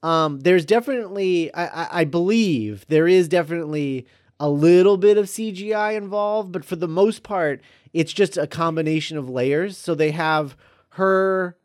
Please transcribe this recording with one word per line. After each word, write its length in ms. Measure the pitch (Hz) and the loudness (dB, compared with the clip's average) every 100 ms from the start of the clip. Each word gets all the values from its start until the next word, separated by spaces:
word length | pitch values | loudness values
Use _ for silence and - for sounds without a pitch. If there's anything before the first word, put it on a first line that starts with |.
Um, 380 | 160 165 156 143 | 0 0 0 0
there's 240 | 143 180 | 2 2
definitely, 880 | 156 220 233 262 208 196 190 180 165 | 4 0 0 -6 -6 -4 0 0 -2
I, 140 | - 175 | -4 -8
I, 220 | - 165 175 | -6 -6 -2
I 40 | |
believe 840 | 156 165 175 226 214 143 107 101 - | 0 0 2 2 2 0 -2 -8 0
there 180 | 156 160 | 2 4
is 220 | 185 170 | 4 4
definitely 800 | 175 156 170 156 151 143 131 123 _ _ _ | 0 0 -6 -6 -4 -4 -6 -10 _ _ _
a 100 | 147 | -2
little 480 | 147 160 175 185 196 | 4 6 8 6 4
bit 220 | 202 208 | 4 4
of 100 | 202 | 0
C 240 | - 220 | -4 -8
G 220 | 185 208 | -8 -6
I 180 | 214 214 | -2 -2
involved, 600 | 214 202 202 208 214 196 | -4 -6 -4 -2 -2 -4
but 120 | 180 | -8
for 120 | 147 175 | -8 -8
the 120 | 170 | -4
most 340 | 160 202 214 | 0 0 0
part, 380 | - 196 160 143 _ _ _ | -6 -2 -2 -4 _ _ _
it's 220 | 165 240 | -4 -4
just 240 | - 196 180 | 0 -2 0
a 80 | 147 | -6
combination 720 | 156 165 160 156 156 151 156 | -2 -4 -2 -2 -2 -4 -8
of 100 | 131 | -6
layers. 480 | 127 127 147 190 185 | -2 0 0 -2 -8
So 180 | - | -6
they 180 | 160 156 | 0 0
have 440 | 156 160 156 147 - _ _ _ | 0 0 0 -2 -10 _ _ _
her 680 | - 190 190 190 190 180 175 | -4 0 2 2 0 -4 -8